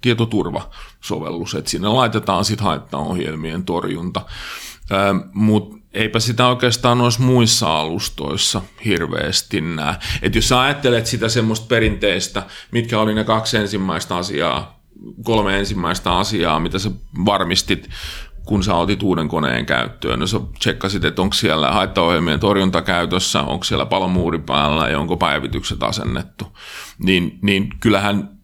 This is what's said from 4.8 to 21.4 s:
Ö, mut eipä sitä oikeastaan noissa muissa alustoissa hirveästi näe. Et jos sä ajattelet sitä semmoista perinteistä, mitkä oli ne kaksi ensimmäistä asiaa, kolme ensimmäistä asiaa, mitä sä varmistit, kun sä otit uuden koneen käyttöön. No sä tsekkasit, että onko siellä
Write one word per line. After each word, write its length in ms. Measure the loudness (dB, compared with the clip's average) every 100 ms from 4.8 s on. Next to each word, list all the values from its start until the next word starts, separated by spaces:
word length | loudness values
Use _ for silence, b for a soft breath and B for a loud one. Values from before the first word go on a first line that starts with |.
| -2
Ö, 40 | 2 2 2 -2
mut 460 | 2 4 4 2 -14 -12
eipä 280 | -2 0 0
sitä 260 | 0 2 2
oikeastaan 520 | 4 2 2 4 4
noissa 240 | 4 4
muissa 560 | 4 6 6 4 2 0
alustoissa 840 | 0 -2 -6 -6 -4 -2 0 -2 -6 -8
hirveästi 760 | 0 0 0 -2 0 -2 -2 -2
näe. 340 | -2 -2 -4 -4 B B
Et 120 | 0
jos 140 | 0 2
sä 120 | 2
ajattelet 460 | 2 2 2 2 0
sitä 220 | -2 0
semmoista 380 | 0 0 -2 0
perinteistä, 760 | 2 2 2 0 0 -2 -6 -8 B B
mitkä 300 | -4 0 0
oli 140 | 2
ne 100 | 0
kaksi 320 | 2 0 2 0
ensimmäistä 600 | 0 -2 -2 -2 -4 -4
asiaa, 640 | -4 -2 0 -2 -6 -16 _ -20 -20 -12
kolme 340 | 0 2 4 0
ensimmäistä 580 | 0 -2 -2 -2 0 0
asiaa, 440 | 0 0 0 2
mitä 180 | 0 -2
sä 120 | -4 -6 -10 -2
varmistit, 640 | 2 2 2 0 0 -4 -4 B B B B -14
kun 200 | -2 0
sä 100 | 2
otit 280 | 2 2 0
uuden 260 | 2 0 0
koneen 380 | 0 0 -2 0
käyttöön. 520 | -2 -2 -4 -4 -2
No 80 | -2
sä 140 | -2 -6 -4
tsekkasit, 460 | -2 -2 -2 0
että 180 | 0 0
onko 120 | 0
siellä 380 | 0